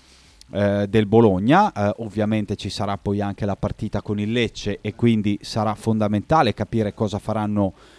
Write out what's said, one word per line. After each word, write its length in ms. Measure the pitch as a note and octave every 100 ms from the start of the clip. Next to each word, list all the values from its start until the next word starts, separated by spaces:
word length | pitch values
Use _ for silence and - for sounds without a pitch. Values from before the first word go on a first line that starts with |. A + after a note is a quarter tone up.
| _ - _ _ -
eh, 360 | - G2+ G2+ G2+
del 180 | A2 G#2
Bologna. 680 | A2 A#2 F#2 G#2+ E3+ G#3
Eh, 200 | - G#2 G#2
ovviamente 580 | A2+ G2 G#2+ A2 G#2 G2+
ci 140 | G#2
sarà 260 | - G2+ G2
poi 220 | - G2+
anche 260 | G2+ G2 G#2
la 120 | F#2+
partita 440 | G#2 - G#2+ G#2
con 160 | - G#2
il 120 | G#2
Lecce 480 | A#2+ A2 - G#2+ G2+
e 160 | G#2 -
quindi 420 | A#2+ A2 G#2 G#2
sarà 340 | - A#2 G#2+ G#2+
fondamentale 800 | - A2 G#2+ G#2 - D#3+ C3
capire 400 | - G#2+ A#2 G#2
cosa 260 | - G#2+ G2
faranno 540 | - G#2+ G#2 G#2 G2 - -